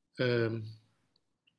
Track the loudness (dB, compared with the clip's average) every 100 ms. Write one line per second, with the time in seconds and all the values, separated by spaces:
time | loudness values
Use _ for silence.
0 | _ -2 2 2 0 -2 -8 -14 _ _
1 | _ _ _ _ _